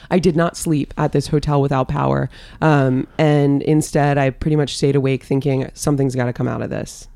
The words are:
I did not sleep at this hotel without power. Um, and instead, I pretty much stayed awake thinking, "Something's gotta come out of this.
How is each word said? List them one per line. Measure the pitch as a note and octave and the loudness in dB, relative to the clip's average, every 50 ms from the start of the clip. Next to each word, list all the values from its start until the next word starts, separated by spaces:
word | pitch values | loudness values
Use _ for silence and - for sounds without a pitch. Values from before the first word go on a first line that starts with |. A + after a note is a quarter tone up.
| - - | -8 -2
I | - F3+ | -2 0
did | D3+ F#3 D#3 | 2 2 2
not | E3+ E3+ E3+ - | 2 0 -2 -2
sleep | - - F3 D#3 C#3+ B2+ - - | -6 -4 -2 -2 -2 -2 -4 -4
at | - D3+ C#3+ - | -4 -4 0 0
this | D3 C#3 | -2 -2
hotel | - - D3 - D3+ D3 C#3+ | 0 -2 -2 0 0 0 0
without | C#3 C#3+ C#3+ C3 B2+ | 0 0 0 -2 -2
power. | - C#3+ D3+ C3+ C3+ C3+ C#3 C3+ B2+ - - - - - - - | -2 -2 -2 0 0 0 0 -2 -4 -8 -14 -20 -20 -8 -2 0
Um, | D#3+ D3+ C#3+ C3+ C3 C3 C3 - - - - | 2 4 4 4 2 2 0 -2 -4 -2 0
and | D#3+ D3+ D3 D3 C#3+ C#3+ C#3 C#3 - | 2 4 4 4 4 2 2 2 2
instead, | - D#3 D3+ D3 - - D#3+ C#3+ C#3+ C#3+ | 2 2 2 0 0 0 2 2 2 2
I | C#3+ C3+ C3+ | 2 0 0
pretty | B2+ - - E3 D3+ | -2 -2 -2 0 0
much | D3+ C#3+ B2+ - | 0 0 -2 -2
stayed | - - C#3 C#3 | -2 0 2 2
awake | C#3+ C3 C3+ C3+ C3 - | 2 0 0 -2 -4 -2
thinking, | - C#3 C3+ C3+ D3 C3+ C3 C3 - - | -2 -2 -2 0 0 0 -2 -2 -6 -8
"Something's | - - D#3 C#3+ C3+ C3+ C3+ B2 | -6 -2 -2 0 0 0 -2 0
gotta | B2+ B2 B2 A#2+ | -2 -2 -4 -2
come | - B2+ B2 | -4 -4 -4
out | A#2+ A#2 A#2 | -4 -6 -6
of | G#2 | -6
this. | - - - - - - - - - | -6 -8 -8 -10 -12 -18 -20 -20 -20